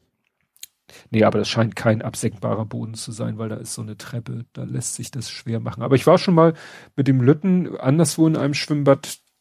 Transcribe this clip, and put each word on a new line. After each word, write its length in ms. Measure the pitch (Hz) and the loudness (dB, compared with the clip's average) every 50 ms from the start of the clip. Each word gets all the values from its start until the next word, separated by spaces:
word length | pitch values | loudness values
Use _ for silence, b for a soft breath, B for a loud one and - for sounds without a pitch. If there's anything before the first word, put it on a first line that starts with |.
| _ _ _ _ _ _ _ _ _ _ _ _ - - _ _ _ b b b b b | _ _ _ _ _ _ _ _ _ _ _ _ -20 -20 _ _ _ b b b b b
Nee, 120 | - 107 107 | 2 4 4
aber 140 | 104 98 | 4 4
das 100 | 107 104 | 2 -2
scheint 280 | - - 117 113 107 - | -2 0 0 0 0 -2
kein 260 | - - 117 110 110 | -2 0 0 0 0
absenkbarer 640 | - 117 - - - 110 - - - 113 107 104 110 | -2 -8 -8 -6 -6 -6 -6 -6 -6 -4 -4 -4 -6
Boden 300 | 107 - 117 117 110 113 | -6 -8 -10 -10 -10 -12
zu 160 | 113 - - | -12 -12 -12
sein, 260 | 113 107 117 117 110 | -10 -8 -8 -8 -6
weil 120 | 107 113 110 | -8 -8 -8
da 60 | 110 | -10
ist 160 | - - - - | -10 -12 -12 -12
so 60 | - 113 | -12 -12
eine 120 | 107 104 | -12 -14
Treppe, 480 | 101 - - - 120 - - 127 117 117 _ - | -14 -14 -12 -10 -10 -10 -10 -10 -12 -12 _ -14
da 100 | 127 123 | -12 -10
lässt 320 | - 127 127 120 - - | -8 -8 -8 -8 -8 -10
sich 160 | - 117 - | -10 -12 -10
das 180 | - 131 113 - | -10 -10 -10 -10
schwer 300 | - - - 113 113 113 | -12 -12 -8 -6 -6 -6
machen. 240 | 113 120 117 120 117 | -6 -8 -8 -6 0
Aber 120 | - 135 | 2 2
ich 120 | 127 - | 4 6
war 100 | 151 175 | 6 4
schon 160 | 175 - 202 175 | 6 4 4 4
mal 200 | 165 165 165 160 B B B B B B B B | 6 6 4 4 B B B B B B B B
mit 120 | - 135 | -2 0
dem 140 | 139 135 131 | 2 2 4
Lütten 560 | 123 127 160 151 - 190 185 180 170 - - - | 4 4 4 4 2 0 2 0 0 -2 -6 -4
anderswo 460 | - 131 139 165 165 151 - - 160 | 0 2 2 4 2 2 2 2 2
in 80 | 160 156 | 4 2
einem 200 | - 135 143 143 | 2 0 -2 -2
Schwimmbad, 640 | - - - 151 147 143 139 135 135 - - - - _ _ _ _ | -2 -4 -2 -2 2 4 4 4 4 0 -10 -14 -16 _ _ _ _